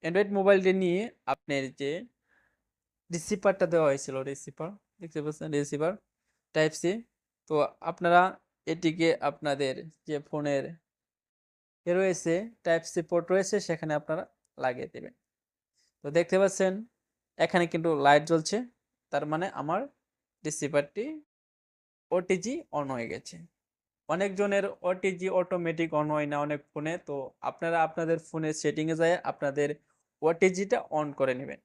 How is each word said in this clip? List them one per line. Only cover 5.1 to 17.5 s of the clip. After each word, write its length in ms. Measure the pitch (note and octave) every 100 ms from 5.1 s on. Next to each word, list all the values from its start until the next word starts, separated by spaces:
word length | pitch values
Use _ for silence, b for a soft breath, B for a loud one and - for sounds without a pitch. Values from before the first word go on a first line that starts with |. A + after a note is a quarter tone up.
| D#3+
পাচ্ছেন, 240 | D3 D3+ D#3+ D3
রিসিভার 340 | D3 D3 D#3+ G#3 _ _ _ _ _ -
টাইপ 160 | D#3 D#3
সি। 100 | E3+ G#3+ A#3 _ _ _ _
তো 60 | D#3 D3 - D#3+
আপনারা 320 | F3 F3 F3 F#3 - _ _ -
এটিকে 420 | E3 E3+ E3 E3 - C#3
আপনাদের 440 | C#3 D3+ C#3 C#3 C3 D#3+ _ -
যে 100 | D3+ D3
ফোনের 340 | D3+ D3 C#3 C#3 E3 _ _ _ _ _ _ _ _ _ _ -
এ 20 | F3+
রয়েছে, 340 | F#3+ E3+ E3 E3+ A3+ - -
টাইপ 180 | E3 D#3+
সি 80 | - D#3+
পোর্ট 160 | E3+ E3+
রয়েছে, 220 | F#3 G3 G#3 -
সেখানে 260 | D#3+ D#3 D3+
আপনারা 240 | - D#3+ - _ _ -
লাগিয়ে 260 | C3 B2+ C3
দেবেন। 200 | - - _ _ _ _ _ _ _ _ _
তো 60 | C#3+ D3+
দেখতে 180 | E3+ F#3+
পাচ্ছেন 320 | G3 F#3+ F#3+ F#3+ A3+ _ _ _ _ -
এখানে 260 | E3